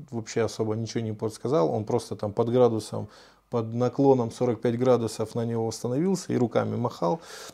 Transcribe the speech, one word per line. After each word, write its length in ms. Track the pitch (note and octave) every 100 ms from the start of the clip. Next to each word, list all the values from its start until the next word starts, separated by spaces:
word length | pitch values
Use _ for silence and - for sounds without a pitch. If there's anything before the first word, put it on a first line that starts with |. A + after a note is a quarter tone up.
| -
вообще 320 | A#2 A2 -
особо 320 | A2 - A2
ничего 280 | G#2+ A2 A#2+
не 100 | A2
подсказал. 580 | G#2+ A2 - A2+ D#3 D#3+
Он 140 | A#2+
просто 320 | G#2 A#2+ - G#2
там 160 | F2+
под 180 | F#2 A#2
градусом, 580 | B2 B2 A2+ - A2 G#2 - - _ _
под 240 | A#2+ A2+
наклоном 560 | A#2 B2 - C#3 C3 A2+
сорок 300 | - B2 A2+
пять 180 | B2 A#2
градусов 560 | B2+ A#2+ A2+ - A2
на 100 | A#2
него 220 | A#2 A#2 A2+
установился 680 | A2 B2 B2+ F3+ F#3+ -
и 40 | A#2+
руками 400 | A#2+ A#2 A2 G#2+
махал. 440 | A#2+ - E3+ E3 - - -